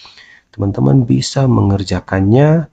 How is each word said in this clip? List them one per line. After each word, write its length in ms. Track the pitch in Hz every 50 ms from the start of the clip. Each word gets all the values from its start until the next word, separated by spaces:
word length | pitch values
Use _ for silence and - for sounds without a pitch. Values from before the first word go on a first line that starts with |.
| - - - - - - - - _ _
teman-teman 560 | _ 104 101 98 - 127 131 135 139 135 123
bisa 400 | 117 131 131 135 - - 139 135
mengerjakannya 1200 | 127 117 107 101 101 98 98 98 - 95 87 - - 98 95 95 98 110 135 147 151 156 170 147 -